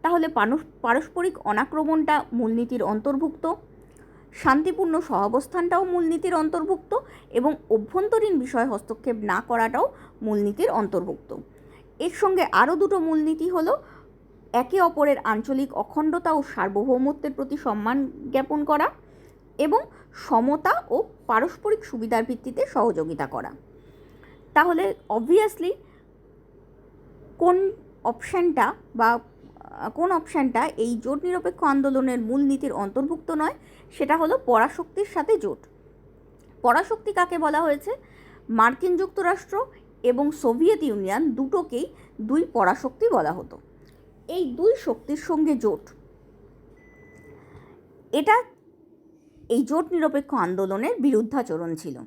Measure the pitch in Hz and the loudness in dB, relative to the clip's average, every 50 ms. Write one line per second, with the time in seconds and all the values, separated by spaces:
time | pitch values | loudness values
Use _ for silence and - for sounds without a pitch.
0 | - 330 349 339 320 311 - 240 208 214 262 311 - - - - - - 196 277 | -2 0 2 2 2 0 0 0 0 2 0 -2 -4 -6 -16 -6 0 0 0 0
1 | 311 - - 359 349 370 - - - - 208 208 254 - - 311 - 294 320 320 | 0 -4 -6 -4 -2 -2 -4 -4 -4 -2 0 0 0 -2 -2 -2 0 0 2 0
2 | 302 - 302 294 - - - 233 240 220 226 233 240 233 254 240 202 175 214 214 | 2 2 0 0 0 -2 -4 -2 -2 0 0 -2 -2 -2 -2 -2 -2 -2 -2 -2
3 | 214 285 277 269 330 311 311 - - 214 208 208 - - - - - - - - | -2 -2 -2 0 -2 -4 -4 -4 -6 -6 -6 -6 -8 -20 -20 -20 -20 -20 -20 -20
4 | - - - - - - - - - 233 269 294 311 370 339 - - 339 320 320 | -20 -20 -20 -20 -20 -20 -10 -2 2 4 4 4 2 0 0 -2 0 0 0 -2
5 | 339 - 269 - - 208 233 262 285 - - 370 339 349 359 349 392 370 349 349 | -2 0 0 0 0 2 0 0 -2 -2 -4 -2 0 2 2 0 0 0 0 0
6 | 339 320 330 320 - 370 349 320 311 311 311 339 320 392 381 - - - 415 508 | 0 0 -2 -2 -2 -2 0 0 0 0 -2 -2 -2 -2 -4 -4 -4 -4 -4 -4
7 | 571 - - - - - - 233 240 294 302 302 - - 220 220 208 220 - 370 | -4 -6 -20 -20 -12 -4 -2 0 0 0 -2 -2 -2 0 0 0 0 0 -2 -2
8 | 392 427 453 440 440 427 370 285 247 254 - 240 233 269 220 202 - - 220 - | 0 2 2 2 2 2 0 0 -2 -2 -2 -2 0 0 -2 -6 -6 -8 -10 -8
9 | - 262 240 214 208 208 180 185 226 - 240 233 226 226 - 294 440 571 - - | -4 -6 -4 -4 -2 -2 -2 -2 -2 -2 0 0 0 0 2 0 0 -2 -2 -6
10 | - - - - - 220 214 208 202 202 202 - 339 - - 196 208 196 202 180 | -20 -20 -14 -8 -4 -2 0 0 0 0 0 0 0 0 0 0 -2 -2 -2 -4
11 | 175 202 151 - - - - - - - - - - - - - - - - - | -4 -4 -10 -12 -12 -14 -14 -14 -16 -18 -20 -20 -20 -20 -20 -20 -20 -20 -10 -6
12 | 285 349 349 - 415 392 381 359 349 - - 180 233 269 339 311 392 392 403 381 | -6 -6 -2 0 0 2 2 2 0 2 2 2 2 4 4 2 2 2 2 0
13 | 320 330 320 311 311 311 320 320 311 370 359 339 320 359 539 605 - - - - | 0 0 0 0 0 0 -2 -2 -2 -2 0 0 0 0 0 -2 -4 -10 -20 -20
14 | - - - - - - - - - - - 233 254 247 - 392 359 339 339 294 | -20 -20 -20 -20 -20 -20 -20 -20 -12 -4 -2 -2 0 2 2 2 2 4 4 4
15 | 294 285 277 269 - 220 220 214 226 - 269 262 277 262 - - 190 - - 294 | 4 4 4 2 0 -2 -2 -2 -2 -2 -2 -2 -2 -4 -4 -6 -6 -4 -2 0
16 | 311 311 302 349 349 349 311 302 277 - - 233 180 190 196 202 220 269 254 254 | 0 0 0 0 0 2 0 0 0 -2 -4 -4 -2 -2 0 0 2 2 2 2
17 | 262 285 285 285 - - 262 - 277 262 285 294 - 262 208 214 208 220 247 277 | 2 0 -2 -2 -6 -8 -6 -6 -6 -6 -6 -4 -2 -2 -2 -2 -2 -2 0 0
18 | 277 254 - - - 254 - 269 269 269 294 302 294 294 302 294 311 - - - | -2 -4 -6 -12 -10 -4 -2 -2 -2 0 -2 -2 0 0 2 2 2 0 -2 -6
19 | - - - - - - - - - - - - 285 311 302 480 - - - - | -20 -20 -20 -20 -20 -20 -20 -20 -20 -12 -4 -2 0 2 2 2 0 -2 -14 -20
20 | - - - - - - - 226 233 262 285 302 - 370 539 679 - - - 285 | -20 -20 -20 -14 -6 0 0 2 2 2 0 0 0 0 0 0 -2 -2 -2 -2
21 | - - - - - - 233 453 480 349 - - - 415 440 440 - - - 233 | -2 -4 -8 -14 -6 0 0 0 0 0 -4 -4 -2 -2 -2 -2 -2 -8 -8 -8
22 | 220 220 240 226 226 233 254 226 - 262 247 - 523 571 - 269 220 233 - 160 | -4 0 0 0 0 -2 -4 -8 -8 -8 -4 -4 -4 -2 0 0 2 2 2 0
23 | 160 160 156 143 147 131 139 123 - - - - - - - - - - - - | -2 -4 -4 -6 -6 -6 -6 -8 -8 -10 -12 -16 -20 -20 -20 -20 -20 -20 -20 -20
24 | - - - - - - - - - - - 294 311 359 339 320 381 392 - - | -20 -20 -20 -20 -20 -20 -20 -20 -10 0 4 4 4 4 4 2 0 -2 -4 -6
25 | - - 208 226 226 262 339 403 427 415 - - 320 359 453 - - - - - | -6 -4 -4 -2 2 4 4 4 4 4 0 -4 -6 -6 -6 -6 -10 -20 -20 -20
26 | - - - - - - - - - - - - - - - - - - - - | -20 -20 -20 -20 -20 -20 -20 -20 -20 -20 -20 -20 -20 -20 -20 -20 -20 -20 -20 -20
27 | - - - - - - - - 339 359 359 370 392 392 440 - - - - - | -20 -20 -20 -20 -20 -14 -4 0 4 4 4 4 2 0 -2 -4 -14 -20 -14 -6
28 | - - 240 - - - - 370 349 349 294 262 220 233 - - - - - 226 | -4 -4 -4 -4 -6 -4 -2 0 2 2 2 2 2 0 0 -6 -12 -10 -2 0
29 | 233 226 233 240 233 - - - - - - - - - - - - 220 220 - | 2 2 2 0 -2 -10 -20 -20 -20 -20 -20 -20 -20 -20 -14 -10 -10 -8 -4 -2
30 | 339 370 370 330 320 - - 320 269 262 240 233 240 214 - - 226 233 240 220 | 0 0 0 0 -2 -2 -2 0 0 2 2 0 0 0 -2 -2 -2 -2 -2 -4
31 | - 240 277 294 - 359 359 359 - 359 359 - 349 294 277 277 269 277 269 262 | -4 -4 -4 -2 -2 -2 -2 -2 -2 -4 -4 0 0 2 2 4 2 2 2 2
32 | 262 262 247 247 226 214 247 277 285 269 277 269 294 269 - - 202 196 196 262 | 2 0 0 -2 -2 -2 0 2 2 2 2 0 -2 -4 -4 -4 -6 -4 -2 -2
33 | 269 302 339 320 - - 330 302 302 339 571 - - - - - - - - - | -2 -2 -4 -6 -6 -6 -4 -2 -2 -2 -4 -6 -16 -20 -20 -20 -20 -14 -6 -4
34 | 311 269 294 320 330 320 480 539 - - 240 220 226 294 - - 330 - - 370 | -2 0 0 0 2 0 0 0 2 2 4 4 4 2 0 -6 -12 -8 -4 -6
35 | 415 403 - 349 294 - 453 - - 196 139 - - - - - - - - - | -6 -4 -2 -4 0 0 0 0 0 -4 -6 -8 -12 -20 -20 -20 -20 -20 -20 -20
36 | - - - - - - - - - - - - - 247 226 311 392 - 453 440 | -20 -20 -20 -20 -20 -20 -20 -20 -20 -20 -10 -2 2 4 4 4 2 0 -4 -6
37 | - 427 403 381 359 359 359 339 320 302 311 302 330 320 294 294 - 392 494 571 | -4 -4 0 0 0 0 0 -2 0 0 2 2 2 2 0 -2 -2 -6 -8 -8
38 | - - - - - - - - - - 226 226 220 240 262 - - 381 359 339 | -10 -20 -20 -20 -20 -20 -20 -18 -10 -2 4 6 6 6 4 2 0 0 0 0
39 | 381 381 - - 381 349 381 370 - - - 392 523 523 - - - - - - | 0 -2 -2 -2 0 0 0 0 -4 -6 -4 -4 -4 -6 -8 -20 -20 -20 -12 -2
40 | - 247 247 240 285 294 311 - - 247 226 247 320 359 440 - 320 277 214 202 | 0 0 2 2 2 0 -2 0 0 0 2 4 4 4 4 4 2 -2 -2 -2
41 | 196 185 196 240 330 302 233 240 269 262 - 370 339 - 247 240 320 - - - | -2 -2 0 0 2 0 0 0 -2 0 0 -2 -2 -2 -6 -6 -6 -8 -10 -16
42 | - - - - 214 214 262 311 339 - - 233 196 180 226 277 - 262 - - | -20 -20 -14 -10 -4 -2 0 0 0 0 2 2 4 4 2 0 -2 -8 -4 0
43 | 427 466 392 226 160 151 170 185 - - - - - - - - - - - - | 0 2 2 2 2 0 -2 -4 -8 -14 -16 -20 -20 -20 -20 -20 -20 -20 -20 -20
44 | - - - - - - 320 370 359 269 240 247 339 440 508 - - 330 226 220 | -20 -20 -20 -20 -14 -8 -4 -4 -4 -4 -2 2 2 2 2 2 0 -4 -4 -4
45 | - - 285 294 - - 339 302 311 311 294 233 240 214 170 147 - - - - | -4 -8 -8 -6 -4 -2 0 2 2 2 2 2 0 0 -2 -2 -6 -14 -20 -20
46 | - - - - - - - - - - - - - - - - - - - - | -20 -20 -20 -20 -20 -20 -20 -20 -20 -20 -20 -20 -20 -20 -20 -20 -20 -20 -20 -20
47 | - - - - - - - - - - - - - - - - - - - - | -20 -20 -20 -20 -20 -20 -20 -20 -20 -20 -20 -20 -20 -20 -20 -20 -20 -20 -20 -20
48 | - - - 285 302 311 427 480 480 - - _ _ _ _ _ _ _ _ _ | -10 -2 -2 0 4 4 4 4 4 -2 -12 _ _ _ _ _ _ _ _ _
49 | _ _ _ _ _ _ _ - - - 233 233 269 233 285 320 339 320 359 339 | _ _ _ _ _ _ _ -14 -6 -2 0 0 0 0 0 -2 -2 0 -2 0
50 | 311 302 - 285 277 - 294 247 180 175 180 185 196 185 190 196 233 339 480 427 | 0 0 0 -2 -4 -2 -2 -2 0 0 0 -2 -2 -2 -2 -2 -2 -2 -2 0
51 | 254 285 262 214 233 226 - 285 240 - 165 160 170 165 165 156 - 175 131 127 | 0 2 2 2 0 0 -2 -4 -4 -2 -4 -6 -4 -6 -8 -8 -8 -12 -12 -12
52 | - | -14